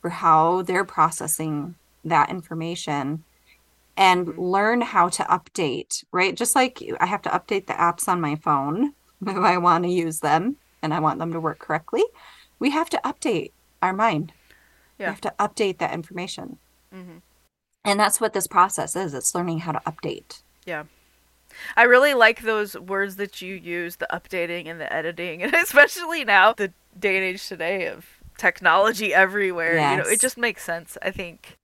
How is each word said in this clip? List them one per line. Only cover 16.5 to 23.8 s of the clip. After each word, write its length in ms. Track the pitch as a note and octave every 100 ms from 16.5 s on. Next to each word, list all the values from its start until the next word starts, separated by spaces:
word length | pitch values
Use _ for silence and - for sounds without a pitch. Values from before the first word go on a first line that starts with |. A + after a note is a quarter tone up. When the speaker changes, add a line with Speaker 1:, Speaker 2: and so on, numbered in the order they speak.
| - _ _ _
Speaker 2:
Mm-hmm. 240 | F#3+ F3+ E3+ _ _ _ _ _ _
Speaker 1:
And 160 | G#3+ G#3
that's 200 | G#3 -
what 120 | A3
this 140 | G3+ F3
process 480 | F#3+ F#3 - D#3 F3
is. 180 | F#3+
It's 220 | C#3 - F3+
learning 240 | F3 D#3+
how 120 | F3
to 100 | D#3
update. 600 | - D#3 D#3 A#2+ _ - _ _ -
Speaker 2:
Yeah. 180 | D#3 D3+ _ _ _ _ _ _ - - -
I 60 |
really 300 | A#3+ B3 C#4+
like 280 | C4+ A3 A#3
those 360 | A3 G#3+ G#3 -
words 380 | F3+ G3 G3 F#3+
that 240 | G3+ -
you 140 | F#3 F#3+
use, 420 | E3+ F3